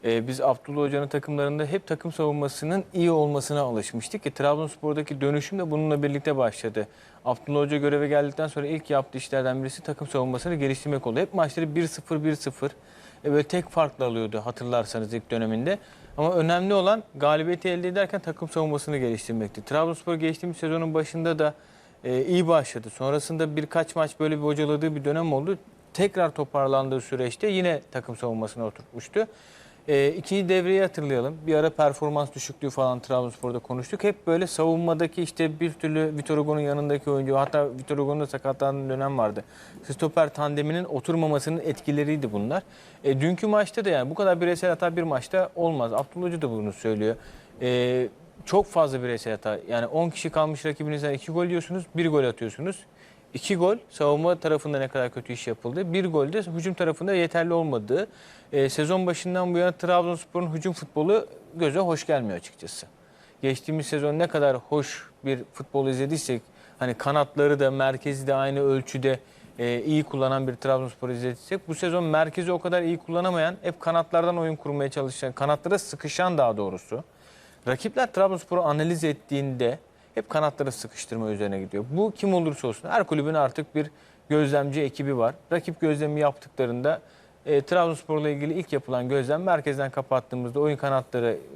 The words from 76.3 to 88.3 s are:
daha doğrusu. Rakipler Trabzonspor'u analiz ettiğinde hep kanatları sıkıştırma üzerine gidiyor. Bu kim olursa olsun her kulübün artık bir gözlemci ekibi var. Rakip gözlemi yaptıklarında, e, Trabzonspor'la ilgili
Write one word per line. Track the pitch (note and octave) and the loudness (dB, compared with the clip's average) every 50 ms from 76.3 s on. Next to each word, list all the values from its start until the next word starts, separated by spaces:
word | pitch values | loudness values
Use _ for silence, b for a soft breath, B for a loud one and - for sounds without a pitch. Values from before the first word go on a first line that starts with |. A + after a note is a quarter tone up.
| F3 D3+ | 4 4
daha | C3+ A#2 A2 | 4 4 2
doğrusu. | G#2 G2+ F#2+ F2+ F2+ - - A2 B2 D#3 _ B B B B B B B B B B B B2 | 0 -2 -4 -4 -8 -8 -8 -10 -10 -10 _ B B B B B B B B B B B -2
Rakipler | B2+ C3 - A3 - C4 B3+ A3+ | -2 -2 -2 -4 0 0 -2 0
Trabzonspor'u | - F#3 G3 F#3+ F#3+ F3 - - F3+ F3 | 2 2 2 4 2 -2 -4 0 0 2
analiz | E3+ D3+ D3 D3+ D3+ E3 F3 E3 E3 | 2 2 2 2 2 0 0 0 0
ettiğinde | D#3 D3 - - - C#3+ C#3 C#3 C#3 C3 B2 B2 A#2 C3 - - b b b b b b | -2 -2 -2 -6 -4 -4 -2 -2 -2 -2 0 0 0 0 -2 -10 b b b b b b
hep | A2+ G#2+ - | -6 -6 -2
kanatları | - D#3 D3+ D3 C#3 - D3 C3+ | 0 0 2 0 0 -2 -4 -4
sıkıştırma | B2 - - A2 - - - - A#2 A2+ A2+ G#2+ | -4 -6 -12 -14 -12 -12 -10 -8 -6 -4 -2 -2
üzerine | G#2+ G2+ G#2 G2+ G2 F#2+ | -2 -2 -2 -2 -2 -4
gidiyor. | F#2+ F#2+ - - G#2+ B2+ | -4 -4 -4 -6 -4 -2
Bu | C#3 F3 G#3 A3 G3 | 0 0 0 0 -2
kim | - - G3 F#3 | -2 0 2 2
olursa | F3+ E3 D#3+ C#3+ - - A#2+ | 2 2 0 -2 -2 -4 -4
olsun | G#2+ - - - | -4 -4 -6 0
her | - F3 F#3+ | 0 0 2
kulübün | - D#3 D#3 C#3+ D3+ D#3+ | 2 0 0 0 0 2
artık | D#3 C#3+ B2+ - - D3+ - - | 2 2 2 0 -4 -8 -4 -2
bir | D3+ D3 D3+ B B B B B B B _ | -4 -4 -4 B B B B B B B _
gözlemci | D3+ D3+ D3+ C#3 C#3+ C#3+ C#3 C#3+ C3+ D3+ | 2 4 4 4 4 2 2 0 0 0
ekibi | D3 C3+ - - C#3+ C#3 C#3 B2 | -2 -2 -2 -4 -4 -2 2 2
var. | A2+ A#2 C3+ - - _ | 2 2 0 -2 -6 _
Rakip | E3 E3+ - - D#3+ - | -2 -2 -2 -4 -6 0
gözlemi | - D#3 D3+ C#3+ D3+ D3 D3+ D3+ | 0 0 2 2 0 -2 0 2
yaptıklarında, | D3 C#3+ C#3 - - - _ - C3 A#2+ A#2 B2 B2+ D3 D#3+ D#3+ B B B B B B B B _ | 2 2 0 -2 -18 -18 _ -2 -2 -2 0 0 0 0 0 0 B B B B B B B B _
e, | C3+ D3+ C#3+ | 2 2 2
Trabzonspor'la | C#3 - F3 F3+ E3+ E3 D#3+ - - - D#3 D#3 D3+ | 2 4 2 4 4 2 0 -4 -4 -4 -2 0 0
ilgili | D3+ | -2